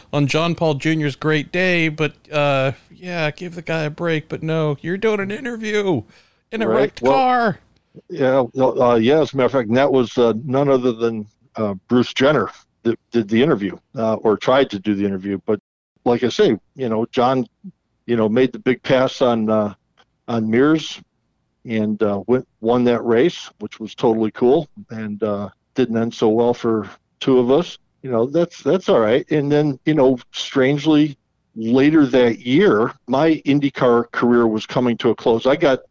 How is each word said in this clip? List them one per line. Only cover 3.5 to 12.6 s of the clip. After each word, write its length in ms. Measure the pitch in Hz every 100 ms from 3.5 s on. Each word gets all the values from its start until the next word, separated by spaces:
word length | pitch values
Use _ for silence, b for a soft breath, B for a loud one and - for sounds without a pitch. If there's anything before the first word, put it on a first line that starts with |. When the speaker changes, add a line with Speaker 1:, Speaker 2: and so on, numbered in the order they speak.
Speaker 1:
the 60 | 170
guy 220 | 165 165
a 80 | 151
break. 400 | 156 170 160 -
But 120 | 151
no, 360 | 160 160 151 139
you're 160 | 165 196
doing 240 | 220 214
an 100 | 196
interview 760 | 214 262 233 220 208 196 143 - b b b -
in 120 | 226
a 40 | 214
Speaker 2:
Right. 80 | 220
Speaker 1:
wrecked 260 | 214 -
Speaker 2:
Well, 100 | 247
Speaker 1:
car. 460 | 269 254 247 233 - _ _ _ - -
Speaker 2:
yeah, 360 | 165 131 135 120 131
uh, 360 | 131 - 123
yeah, 260 | 117 113 156
as 140 | 143
a 20 | 135
matter 80 |
of 80 | 123
fact, 160 | 131 107
and 80 | 123
that 160 | 139
was, 240 | 131 117 -
uh, 160 | 117 110
none 280 | 143 131 143
other 220 | 135 123
than, 340 | 113 117 113 104 _ _ -
uh, 180 | 107 95 -
Bruce 280 | 123 117
Jenner 340 | - 135 147 98 -